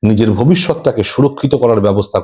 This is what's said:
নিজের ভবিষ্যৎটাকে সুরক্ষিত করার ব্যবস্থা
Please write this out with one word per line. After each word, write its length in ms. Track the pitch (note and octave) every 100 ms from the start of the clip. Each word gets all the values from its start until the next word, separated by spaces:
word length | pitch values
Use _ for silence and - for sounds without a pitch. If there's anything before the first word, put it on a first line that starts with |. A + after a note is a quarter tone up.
| G#2
নিজের 220 | G#2+ A2+
ভবিষ্যৎটাকে 680 | G2+ B2+ F#3 - D#3+ - A#2
সুরক্ষিত 500 | G2+ - C#3+ C#3 C#3 C3
করার 240 | A#2 A2
ব্যবস্থা 380 | G2+ G2+ G2 G2